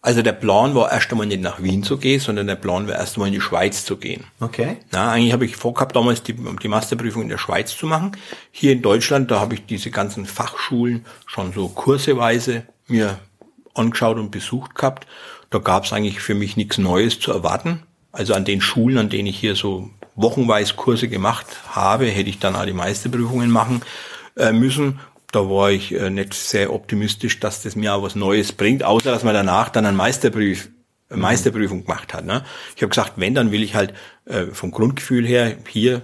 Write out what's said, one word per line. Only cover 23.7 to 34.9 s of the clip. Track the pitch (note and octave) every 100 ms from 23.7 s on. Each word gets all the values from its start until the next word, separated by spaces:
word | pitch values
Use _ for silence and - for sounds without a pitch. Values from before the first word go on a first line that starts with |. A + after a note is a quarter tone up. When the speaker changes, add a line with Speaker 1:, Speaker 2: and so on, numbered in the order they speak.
| B2 - - - - - -
Speaker 1:
äh, | A#2
müssen. | A2+ C3 C3+ C#3+ C3+ - _ _
Da | A2 F#2+
war | G2 G2
ich, | G2 -
äh, | F2+ F#2+
nicht | G2 G2
sehr | - - G#2+ G2
optimistisch, | G2+ - G#2 G#2 - A#2 -
dass | G#2 -
das | -
mir | - G#2
auch | G2+
was | G2
Neues | G2+ G2 G#2 G#2
bringt, | - G#2 C3+
außer | - G#2+ C3+
dass | A#2
man | A#2
danach | G#2 G2 F2+ -
dann | A#2
einen | G#2+ G2
Meisterbrief-, | G2+ B2+ B2 A2 G2+ F#2 - _ _ _ _
eine | A2
Speaker 2:
Mhm. |
Speaker 1:
Meisterprüfung | F#2 A2+ F#2 A2 G2+ F#2+
gemacht | - D#2+ -
hat, | E2
ne? | E2+ A2+ C#3 - - -
Ich |
hab | G#2+
gesagt, | - A2+ -
wenn, | F#2
dann | C3+ A#2
will | G#2
ich | G#2+
halt, | G#2 G2 - - - -
äh, | A#2 F2
vom | - F#2
Grundgefühl | - A2